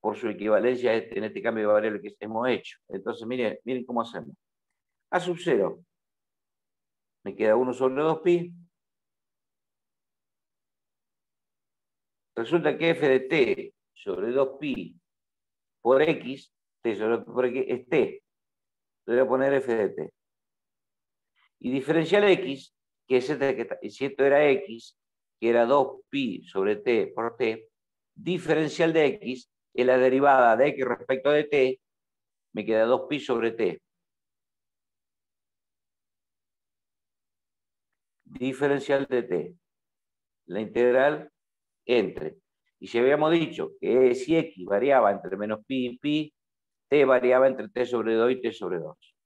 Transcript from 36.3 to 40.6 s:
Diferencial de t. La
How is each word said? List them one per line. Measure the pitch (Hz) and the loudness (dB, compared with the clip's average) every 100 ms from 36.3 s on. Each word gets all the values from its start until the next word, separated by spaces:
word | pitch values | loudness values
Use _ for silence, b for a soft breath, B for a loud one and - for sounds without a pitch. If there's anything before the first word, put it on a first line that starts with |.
| _ _ _ _ _ _ _ _ _ _ _ _ _ _ _ _ _ _ _ | _ _ _ _ _ _ _ _ _ _ _ _ _ _ _ _ _ _ _
Diferencial | _ - 127 131 143 139 - 139 139 | _ -8 -8 -2 0 -2 0 -2 0
de | 127 | -4
t. | 120 87 - - _ _ _ _ _ _ _ _ _ | -2 -4 -6 -14 _ _ _ _ _ _ _ _ _
La | 90 | -8